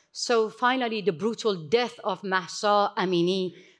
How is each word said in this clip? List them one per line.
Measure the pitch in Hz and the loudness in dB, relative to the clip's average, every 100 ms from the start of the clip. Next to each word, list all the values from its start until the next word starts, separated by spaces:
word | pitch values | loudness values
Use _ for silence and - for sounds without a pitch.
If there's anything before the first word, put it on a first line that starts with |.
| _ | _
So | - - 233 220 | -8 0 2 0
finally, | - 247 262 240 220 | 0 0 0 -2 -2
the | 190 | -2
brutal | 151 208 214 220 190 151 | -2 -2 -2 -2 -2 0
death | 233 240 - | 0 0 -4
of | 208 185 | -6 -4
Mahsa | 196 190 170 - 208 208 202 - | -2 -2 -2 -2 2 4 2 0
Amini | 185 180 175 190 185 - - | 0 2 2 0 -2 -8 -20